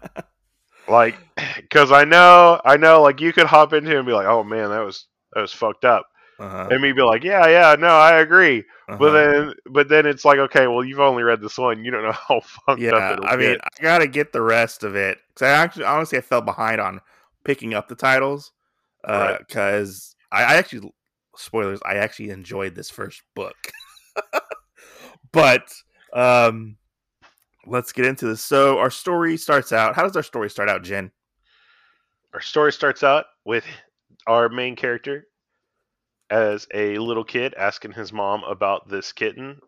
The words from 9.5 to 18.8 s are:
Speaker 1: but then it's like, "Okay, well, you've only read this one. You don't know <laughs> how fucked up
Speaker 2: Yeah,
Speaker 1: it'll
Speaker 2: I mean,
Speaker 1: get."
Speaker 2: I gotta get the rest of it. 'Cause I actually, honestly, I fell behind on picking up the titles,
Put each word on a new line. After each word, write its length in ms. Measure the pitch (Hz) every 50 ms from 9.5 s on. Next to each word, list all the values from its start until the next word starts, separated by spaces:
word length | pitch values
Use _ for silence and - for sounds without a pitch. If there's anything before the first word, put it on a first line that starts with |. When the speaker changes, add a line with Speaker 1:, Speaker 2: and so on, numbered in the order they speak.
| - _ -
Speaker 1:
but 220 | - 131 143 143 139
then 160 | 151 156 151
it's 180 | 147 143 131 -
like, 140 | 151 143 139
"Okay, 280 | 139 131 - 143 131
well, 160 | 123 120 120 127
you've 160 | 127 135 139
only 260 | 143 139 127 120 117
read 180 | 117 117 110 104
this 160 | 107 - -
one. 260 | 127 123 113 110 110
You 60 | 123
don't 140 | 123 110 110
know 80 | 110 110
<laughs> 160 | - - -
how 120 | 139 117
fucked 300 | - - - - - -
up 80 | 135 120
Speaker 2:
Yeah, 340 | 117 117 113 113 98 95 98
Speaker 1:
it'll 140 | 95 95
Speaker 2:
I 100 | - 120
mean, 140 | 127 127 123 123
Speaker 1:
get." 40 | - - - - -
Speaker 2:
I 40 | 147
gotta 240 | 160 170 175 160
get 260 | 143 131 147 147 147 -
the 80 | 127
rest 420 | 113 113 113 117 117 113 - - -
of 140 | 107 98
it. 220 | 101 98 95 92 - _ _ _
'Cause 80 | - 135
I 40 | 131
actually, 340 | 143 151 165 175 - 175 147
honestly, 320 | 104 143 151 160 151 -
I 60 | 131 -
fell 180 | - 135 120
behind 400 | 113 110 95 - 113 110 113 107
on 220 | 101 95 95 95 _ _ _ _ _ _ _ _ -
picking 300 | - 139 - - 113 113
up 140 | 104 95 -
the 60 | 123
titles, 580 | - - 135 131 131 135 139 143 143 143 - _ _ _ _ _ _